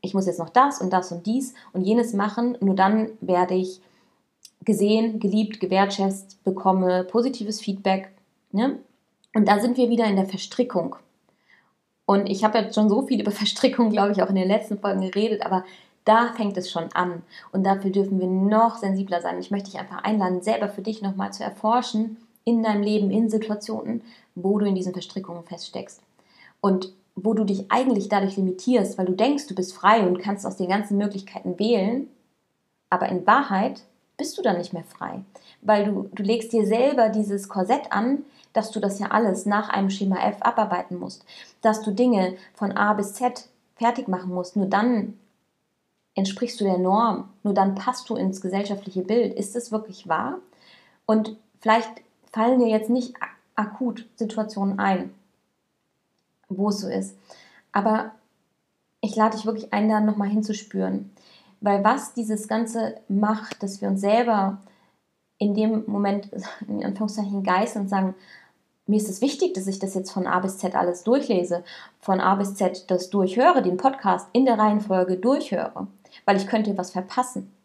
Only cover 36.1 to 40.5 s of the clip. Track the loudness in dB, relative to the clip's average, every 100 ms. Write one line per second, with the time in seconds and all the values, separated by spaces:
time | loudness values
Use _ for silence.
36.1 | -6 -2 -2 0 0 2 2 2 4 2
37.1 | 2 -2 -4 -4 -4 0 0 0 -2 0
38.1 | -2 -4 _ _ -2 -2 -2 -2 -2 0
39.1 | 2 2 0 0 0 0 0 0 0 0
40.1 | 2 0 0 0